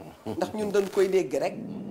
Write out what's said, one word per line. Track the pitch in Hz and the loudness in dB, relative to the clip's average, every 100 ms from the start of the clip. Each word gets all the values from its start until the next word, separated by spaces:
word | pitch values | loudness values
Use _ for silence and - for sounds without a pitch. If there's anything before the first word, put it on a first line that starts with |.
| - - - | -16 -12 -6
Ndax | 107 175 | -4 -2
ñun | 214 208 | -2 0
dañ | 202 196 | 2 2
koy | 202 190 | 4 4
dégg | 185 160 | 4 2
rek. | 139 170 - - - - | 0 -2 -4 -10 -8 -8